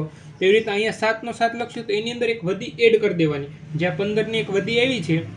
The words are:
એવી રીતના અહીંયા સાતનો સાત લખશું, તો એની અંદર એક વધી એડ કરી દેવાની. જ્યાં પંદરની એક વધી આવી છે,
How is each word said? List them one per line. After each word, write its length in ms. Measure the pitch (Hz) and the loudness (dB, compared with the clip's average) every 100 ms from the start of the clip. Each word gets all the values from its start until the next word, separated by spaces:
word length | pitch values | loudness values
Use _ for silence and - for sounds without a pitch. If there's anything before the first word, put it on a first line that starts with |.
| 156 - - - | -4 -8 -20 -2
એવી 100 | 185 | 4
રીતના 200 | 214 220 | 4 2
અહીંયા 280 | 202 220 - | 0 -2 0
સાતનો 320 | 220 220 233 | -2 -2 -4
સાત 240 | 226 233 233 | -2 0 0
લખશું, 240 | 233 240 226 | -6 -8 -4
તો 60 | |
એની 200 | 208 233 | -2 -2
અંદર 180 | 240 233 | -2 -2
એક 100 | 226 | -2
વધી 280 | 170 196 240 156 | -2 -4 -6 2
એડ 160 | 233 214 | 6 6
કરી 160 | 208 175 | 4 2
દેવાની. 280 | 156 143 143 - - 156 | 0 0 -6 -12 -8 -2
જ્યાં 200 | 175 165 | -2 0
પંદરની 420 | 202 214 220 226 | -2 0 0 -2
એક 120 | 208 | 0
વધી 280 | 196 190 233 | -2 0 2
આવી 220 | 254 247 160 | 2 0 0
છે, 100 | 160 - | -2 -2